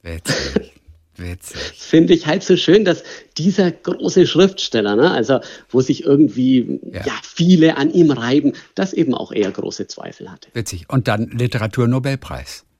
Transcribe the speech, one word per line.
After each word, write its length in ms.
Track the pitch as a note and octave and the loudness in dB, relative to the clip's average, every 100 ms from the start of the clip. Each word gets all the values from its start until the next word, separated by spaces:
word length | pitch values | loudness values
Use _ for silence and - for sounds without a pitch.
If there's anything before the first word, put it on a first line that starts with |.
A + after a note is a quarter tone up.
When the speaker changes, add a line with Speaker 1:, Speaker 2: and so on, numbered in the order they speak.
Speaker 1:
Witzig, 720 | E2+ E2 - - C2+ C2+ - _ _ _ _ - | -12 -12 -6 -6 -4 -6 -6 _ _ _ _ -16
witzig. 440 | F2+ F2 - - - - | -14 -14 -16 -14 -14 -14
Speaker 2:
Finde 360 | - D#3+ E3+ | 2 2 4
ich 120 | E3 - | 2 2
halt 160 | F#3 | -4
so 140 | - F#3 | 0 0
schön, 260 | - G3 G3 | 4 2 2
dass 180 | D#3 - - _ - | -2 -6 -20 _ -2
dieser 340 | E3+ G3 F3+ | -2 2 0
große 560 | - - - - F#3 F3 | -2 -8 -6 0 2 2
Schriftsteller, 680 | D3+ F#3+ - - A#2 G2+ G#2 | 4 2 2 -4 -2 0 2
ne, 160 | E3 | 2
also 280 | C3+ A2+ C3 - - _ | 2 0 -2 -2 -20 _
wo 100 | B2+ | -2
sich 220 | C3 - | 0 -2
irgendwie, 760 | - C#3 D3+ B2+ B2+ C3 A2+ - - | 2 4 4 2 2 2 0 -8 -10
Speaker 1:
Ja. 140 | - - | -10 -8
Speaker 2:
ja, 80 | - | -10
viele 540 | - - E3+ F3+ D#3+ - | -12 0 4 6 4 2
an 140 | C#3+ | 0
ihm 180 | F3+ D#3+ | 4 4
reiben, 420 | B2+ A#2 C#3+ C#3+ - - - | 2 0 2 0 -4 -12 -6
das 180 | F#2+ | -4
eben 200 | - C#3+ | -2 -2
auch 180 | - - | -2 -4
eher 200 | - G2 | -2 -2
große 360 | - - - - | -4 -10 -10 -12
Zweifel 420 | - - - - | -12 -16 -16 -18
hatte. 180 | - _ | -18 _
Speaker 1:
Witzig. 360 | A#2 A2 F2+ - | -10 -8 -12 -4
Und 180 | C3 A#2 | -2 0
dann 200 | G#2+ A#2 | -2 -4
Literaturnobelpreis 1400 | A#2 B2 A#2+ A2 C3 A#2+ C3 C3 C3+ - C2 C#2 - _ | -2 -2 -2 -4 0 0 0 -2 -6 -8 -14 -14 -20 _